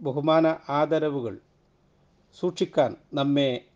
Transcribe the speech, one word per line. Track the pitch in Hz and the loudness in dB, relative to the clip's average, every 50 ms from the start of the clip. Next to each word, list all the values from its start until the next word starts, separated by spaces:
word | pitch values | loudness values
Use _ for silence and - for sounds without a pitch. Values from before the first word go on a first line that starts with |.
ബഹുമാന | 233 143 127 147 143 156 160 160 165 160 160 - - - | -8 -6 -4 -2 0 2 4 4 4 2 0 -2 -4 -4
ആദരവുകൾ | 139 143 156 151 160 156 151 151 143 139 120 113 98 107 - _ _ _ _ _ _ _ _ _ _ _ _ _ _ _ _ _ _ - | -2 0 0 0 0 0 -2 -2 -4 -4 -6 -8 -10 -12 -16 _ _ _ _ _ _ _ _ _ _ _ _ _ _ _ _ _ _ -6
സൂക്ഷിക്കാൻ | - 180 175 - 196 - - 160 143 117 - - _ _ - | -6 -6 -4 -4 -4 -2 0 2 0 0 0 -6 _ _ -4
നമ്മെ | 143 139 143 143 143 139 135 123 120 - _ _ | -2 0 2 2 2 2 0 0 -4 -8 _ _